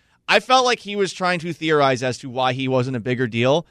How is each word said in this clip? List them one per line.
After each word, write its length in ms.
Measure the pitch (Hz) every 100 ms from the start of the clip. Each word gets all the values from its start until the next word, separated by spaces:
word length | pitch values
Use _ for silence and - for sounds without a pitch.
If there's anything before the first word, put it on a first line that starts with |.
| _ _ -
I 120 | 196
felt 240 | - 262
like 160 | 247 233
he 160 | 202 202
was 160 | 185
trying 260 | - 185 180
to 120 | 170
theorize 500 | 160 160 151 139 127
as 160 | 131 120
to 100 | 135
why 220 | 123 127
he 160 | 127 131
wasn't 280 | 131 123 127
a 40 |
bigger 260 | 127 123 127
deal, 400 | 117 123 156 -